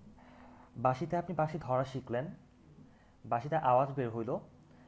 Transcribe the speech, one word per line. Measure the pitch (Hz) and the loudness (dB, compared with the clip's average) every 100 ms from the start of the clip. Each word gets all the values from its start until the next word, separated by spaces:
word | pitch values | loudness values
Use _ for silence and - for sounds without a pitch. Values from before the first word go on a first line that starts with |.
| - - - - - - - - | -18 -20 -20 -20 -20 -20 -18 -2
বাঁশিতে | 123 127 165 175 | 0 2 0 -2
আপনি | 170 165 | -2 0
বাঁশি | 156 147 | 0 -2
ধরা | 123 127 131 | -2 0 0
শিখলেন, | 131 - 117 165 - - - - - - - - - 113 | -4 -4 -4 -4 -8 -18 -20 -20 -20 -20 -20 -20 -16 -4
বাঁশিতে | 120 143 131 | -2 0 0
আওয়াজ | 127 127 139 | 6 6 6
বের | 139 120 | 2 -2
হইল, | 113 113 180 - - - - | -2 -2 -4 -6 -20 -20 -20